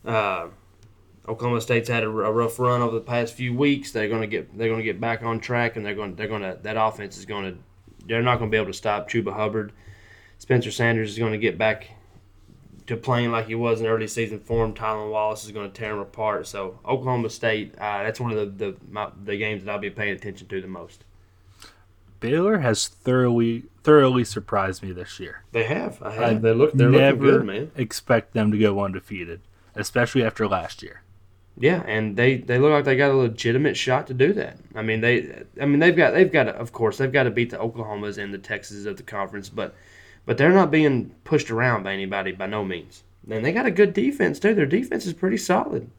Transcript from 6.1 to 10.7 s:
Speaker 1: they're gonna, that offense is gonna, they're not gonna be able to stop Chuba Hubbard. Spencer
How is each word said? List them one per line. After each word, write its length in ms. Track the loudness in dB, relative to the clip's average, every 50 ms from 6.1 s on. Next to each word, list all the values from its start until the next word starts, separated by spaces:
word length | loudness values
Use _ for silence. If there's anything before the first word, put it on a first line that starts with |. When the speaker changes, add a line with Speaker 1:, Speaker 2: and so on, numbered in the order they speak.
| -8
Speaker 1:
they're 140 | -8 -8
gonna, 300 | -6 -6 -6 -6 -8 -10 -10
that 160 | -10 -6 -2
offense 400 | 0 0 0 -2 -6 -14 -14 -14
is 80 | -16 -12
gonna, 300 | -10 -8 -6 -6 -8 -10 -12 -20 _ _ -20 _ -20 -20 -20 -8
they're 160 | -4 -2 0 2
not 160 | 2 2 0
gonna 120 | 0 0
be 60 | 0
able 100 | 0 0
to 60 | -2 -6
stop 360 | -4 -2 -2 -2 -2 -4 -2
Chuba 240 | -2 -2 -2 -2 -4
Hubbard. 400 | -4 -4 -2 -2 -4 -6 -6 -12 -20 -20 -20 -20 -20 -20 -20 -20 -20 _ -20 -20
Spencer 340 | -20 0 2 2 2 2 0